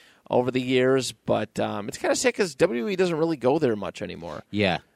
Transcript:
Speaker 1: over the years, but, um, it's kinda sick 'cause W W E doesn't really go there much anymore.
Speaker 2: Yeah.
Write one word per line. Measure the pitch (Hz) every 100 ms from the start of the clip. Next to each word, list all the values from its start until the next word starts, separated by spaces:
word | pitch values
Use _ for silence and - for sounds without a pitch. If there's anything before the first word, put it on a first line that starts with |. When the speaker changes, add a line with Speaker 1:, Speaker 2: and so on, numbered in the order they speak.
| - _ -
Speaker 1:
over | 120 123
the | 127
years, | 127 127 127 131 113
but, | 113 - 107 107 -
um, | 110 107 107
it's | -
kinda | -
sick | - 247 -
'cause | 190
W | 131 175 240
W | 220
E | 185
doesn't | 185 160
really | 165 151
go | 123 156
there | 135 107
much | 92 -
anymore. | 92 85 82 73 -
Speaker 2:
Yeah. | 101 98 80 -